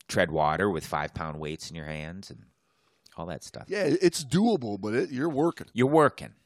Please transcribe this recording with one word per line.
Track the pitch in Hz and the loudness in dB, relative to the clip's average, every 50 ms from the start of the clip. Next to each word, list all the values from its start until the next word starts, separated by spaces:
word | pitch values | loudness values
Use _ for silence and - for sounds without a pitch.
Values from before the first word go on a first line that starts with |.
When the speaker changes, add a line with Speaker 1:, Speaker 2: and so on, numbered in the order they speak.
| - | -12
Speaker 1:
tread | - - 101 90 78 | -2 2 2 2 4
water | 78 78 76 76 78 82 98 104 | 4 2 2 2 4 2 2 2
with | 87 78 - | 0 -2 -4
five | - 82 73 76 76 - | -4 -4 -4 -4 -6 -6
pound | - 80 78 76 76 | -8 -8 -8 -6 -8
weights | 76 76 80 - - - | -8 -8 -8 -8 -10 -12
in | 87 | -12
your | 82 76 | -12 -10
hands | 76 78 78 76 80 87 98 95 - | -10 -8 -8 -8 -10 -12 -12 -14 -16
and | - - - - _ _ _ _ _ _ _ _ _ _ _ _ _ | -18 -20 -20 -20 _ _ _ _ _ _ _ _ _ _ _ _ _
all | - 82 | -10 -10
that | 87 78 - - | -8 -8 -10 -12
stuff. | - - - - | -14 -16 -16 -10
Speaker 2:
Yeah, | - 190 208 190 | -6 -4 0 2
it's | 147 147 190 180 170 - - 151 | 2 2 4 4 2 2 0 -4
doable, | 123 - 185 214 240 214 147 120 107 104 95 | 0 2 2 4 4 2 2 0 -4 -4 -4
but | 98 107 110 | -4 -2 0
it, | 131 185 156 | 0 -2 -2
you're | 135 123 147 170 | -2 -2 -2 -2
working. | 143 131 156 170 - - - - - | 0 2 2 0 0 -4 -12 -6 0
Speaker 1:
You're | 110 123 | 2 4
working. | 139 151 160 147 127 - - - 55 - _ _ | 6 6 6 6 6 4 -2 -10 -14 -14 _ _